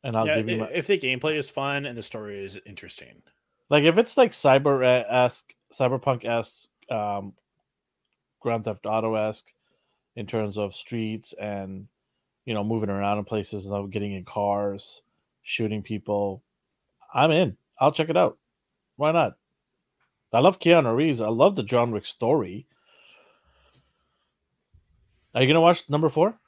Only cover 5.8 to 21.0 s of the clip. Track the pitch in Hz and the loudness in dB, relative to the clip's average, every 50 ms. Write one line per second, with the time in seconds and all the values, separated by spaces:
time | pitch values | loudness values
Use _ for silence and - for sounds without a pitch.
5.8 | 135 123 135 131 - 139 131 117 - - 117 117 110 - - - - _ _ _ | 0 0 0 0 -2 -2 -2 -2 -2 -4 -2 -2 -4 -6 -14 -18 -20 _ _ _
6.8 | _ - 123 110 104 104 101 101 98 98 95 _ _ _ _ _ _ _ _ _ | _ -8 -6 -4 -4 -4 -6 -6 -8 -12 -18 _ _ _ _ _ _ _ _ _
7.8 | _ _ _ _ _ _ _ _ _ _ _ _ - 120 117 113 104 110 101 - | _ _ _ _ _ _ _ _ _ _ _ _ -4 -4 -4 -2 -4 -6 -8 -6
8.8 | - 104 110 113 113 113 110 110 107 107 107 - _ _ _ _ _ _ _ _ | -4 -2 -2 0 0 0 -2 -2 -2 -4 -6 -8 _ _ _ _ _ _ _ _
9.8 | _ _ _ _ _ _ _ 123 104 95 - 110 107 104 98 107 104 98 - - | _ _ _ _ _ _ _ -14 -10 -4 -4 -4 -4 -4 -4 -6 -6 -6 -6 -14
10.8 | - - 123 113 110 107 110 110 - - - - 104 107 101 98 98 95 95 95 | -14 -10 -8 -6 -6 -6 -8 -10 -12 -16 -14 -10 -10 -8 -8 -8 -10 -10 -12 -16
11.8 | 101 _ _ _ _ _ _ _ _ _ _ _ _ 127 110 104 101 107 117 113 | -16 _ _ _ _ _ _ _ _ _ _ _ _ -6 -4 -4 -2 -2 -2 -2
12.8 | 107 101 98 98 101 101 104 104 101 - 113 107 95 - 107 101 95 98 101 101 | -2 -4 -4 -2 -2 -2 -2 -2 -4 -4 -6 -6 -6 -6 -10 -10 -8 -6 -6 -6
13.8 | 101 98 101 107 104 101 98 95 90 - - 107 101 101 101 101 104 101 98 95 | -6 -6 -6 -6 -6 -6 -8 -10 -12 -10 -6 -4 -2 -2 -2 -2 -2 -4 -6 -8
14.8 | - - - - _ _ _ _ _ _ _ _ _ - - - 113 107 107 107 | -14 -20 -20 -20 _ _ _ _ _ _ _ _ _ -10 -6 -6 -4 -4 -4 -8
15.8 | 95 - 110 104 _ - 104 101 101 98 95 - _ _ _ _ _ _ _ _ | -8 -8 -10 -8 _ -4 -2 -2 -2 -4 -6 -10 _ _ _ _ _ _ _ _
16.8 | _ _ _ _ _ _ - 123 143 160 151 170 185 107 - _ _ _ _ - | _ _ _ _ _ _ 0 2 2 4 4 2 0 0 -2 _ _ _ _ 2
17.8 | 131 151 151 - 156 160 156 180 180 - - _ _ _ _ _ _ _ _ _ | 2 2 2 2 -2 0 2 2 2 2 0 _ _ _ _ _ _ _ _ _
18.8 | _ _ _ - 143 156 160 170 143 101 - _ _ _ _ _ _ _ _ _ | _ _ _ -2 -2 0 2 2 0 0 -4 _ _ _ _ _ _ _ _ _
19.8 | _ _ _ _ _ _ _ _ _ _ - 117 139 185 185 - - 170 170 165 | _ _ _ _ _ _ _ _ _ _ 2 6 6 6 4 4 4 6 6 6
20.8 | 143 117 113 127 | 6 4 2 2